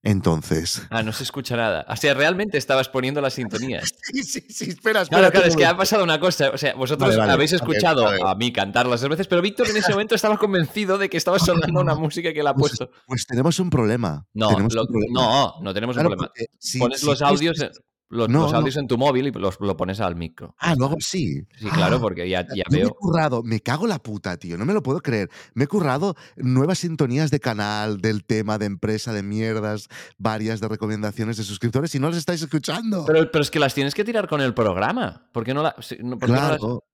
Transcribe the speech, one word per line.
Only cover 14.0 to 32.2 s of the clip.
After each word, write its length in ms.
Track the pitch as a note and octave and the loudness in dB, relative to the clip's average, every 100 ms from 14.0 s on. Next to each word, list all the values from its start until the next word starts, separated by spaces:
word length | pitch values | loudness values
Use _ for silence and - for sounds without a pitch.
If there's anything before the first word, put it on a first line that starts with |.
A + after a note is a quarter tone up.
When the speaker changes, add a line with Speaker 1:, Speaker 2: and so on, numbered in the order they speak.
| G2+ D2+ - | -2 -4 -8
Speaker 2:
No, 160 | G#2 G#2+ | -2 2
Speaker 1:
Tenemos 240 | F#2+ G#2+ | 4 2
Speaker 2:
lo, 80 | A2+ | 0
Speaker 1:
un 60 | A#2 | 0
problema. 240 | A2+ A2 | 0 0
Speaker 2:
no, 400 | B2 A#2+ C3 A#2 D#3+ | 2 4 4 2 -2
no 120 | G2 | -6
tenemos 220 | F#2+ A#2 B2 | -4 -4 0
Speaker 1:
Claro, 140 | D#3+ | 0
Speaker 2:
un 60 | F#2 | 0
problema. 160 | E2+ - | -6 -8
Speaker 1:
porque 120 | A#2 _ | -12 _
si, 200 | - B2 | -8 -2
Speaker 2:
Pones 200 | B2 C3+ | -2 0
Speaker 1:
si 60 | D3 | 0
Speaker 2:
los 120 | C3+ | 2
Speaker 1:
quieres 120 | C#3+ | 2
Speaker 2:
audios 240 | C#3+ D#3+ D#3+ | 4 2 0
Speaker 1:
que 60 | B2+ | -4
Speaker 2:
en, 60 | - _ _ _ | -8 _ _ _
los, 200 | A#2 A2+ | -2 2
Speaker 1:
No, 140 | C3+ | 4
Speaker 2:
los 100 | D#3 | 4
Speaker 1:
no. 60 | A#2 | 2
Speaker 2:
audios 180 | C#3 C#3 | 0 -2
en 100 | C3+ | -2
tu 100 | A#2+ | 2
móvil 300 | C#3 B2+ C#3 | 4 2 0
y 40 | |
los, 280 | - F#2+ F2+ | -2 -4 -2
lo 160 | G2+ E2 | -4 -2
pones 240 | F#2 G2 | -4 -2
al 160 | G2 E2+ | -4 -4
micro. 400 | E2 - D#2+ _ | -8 -10 -20 _
Ya 100 | D#3+ | 0
Speaker 1:
Ah, 40 | D3 | 2
¿lo 80 | C3+ | 0
hago 100 | D#3+ | -2
Speaker 2:
está. 120 | - | -4
Speaker 1:
así? 320 | F#3+ A2+ C3+ - _ | -4 -2 -4 -8 _
Speaker 2:
Sí, 60 | G#2+ | -4
claro, 240 | - F#2 B2 | 0 2 2
Speaker 1:
Ah, 20 | |
Speaker 2:
porque 300 | A2 F2 F2+ | 0 -4 -2
ya, 180 | F2+ F2+ | -2 -2
ya 80 | G#2 | -6
Speaker 1:
yo 80 | F2+ | 0
me 60 | D3 | 2
he 40 | |
Speaker 2:
veo. 80 | G#3+ | 2
Speaker 1:
currado. 500 | - F#3+ E3 D#3 B2 | 0 0 2 2 0
Me 160 | A#2+ A2+ | -2 -4
cago 240 | - D3 | -2 -2
en 60 | A3+ | -2
la 100 | E3 | -4
puta, 380 | - G#2 G2+ F2 | -6 -8 -6 -8
tío. 200 | F2 E2+ | -8 -6
No 60 | |
me 100 | B2 | -2
lo 80 | G#3 | -2
puedo 200 | C3+ D3+ | -2 -4
creer. 280 | - A2+ F#2 - - - | -2 -2 -4 -10 -12 -4
Me 100 | C#3+ | -2
he 20 | |
currado 480 | G#3 D#3 C3 G3 E3+ - - | 0 0 0 -2 -6 -12 -6
nuevas 420 | B2+ B2+ D3 F#3 | 0 2 2 0
sintonías 520 | F3 D#3+ C3+ B2+ D#3 | -4 -2 0 0 0
de 100 | C#3+ | 0
canal, 580 | C3 G#2+ G#2 G#2 G#2+ G2+ | -2 -2 -2 -2 -2 -2
del 240 | G#2+ G#2 | 0 -2
tema, 340 | - A2 G#2+ G#2+ | -2 -2 0 -2
de 80 | G#2 | -2
empresa, 460 | G2 G#2+ G#2+ - | -4 -4 -4 -4
de 120 | G#2 | -6
mierdas, 640 | G2 G#2+ A2 A2 G#2+ G#2+ - - - _ | -4 -4 -4 -4 -4 -6 -10 -20 -20 _
varias 440 | G#2 A2 G#2+ A2 | -4 -2 -4 -4
de 80 | G#2+ | -4
recomendaciones 680 | A2 A2 G#2+ G#2 G2+ A2 A2+ | -4 -4 -4 -4 -4 -6 -6
de 80 | |
suscriptores 500 | G2+ G#2 A#2+ C3+ E3 C#3 | -8 -4 -2 -2 -2 -2
y 40 | |
no 80 | D3 | -2
las 100 | |
estáis 240 | E3+ | -2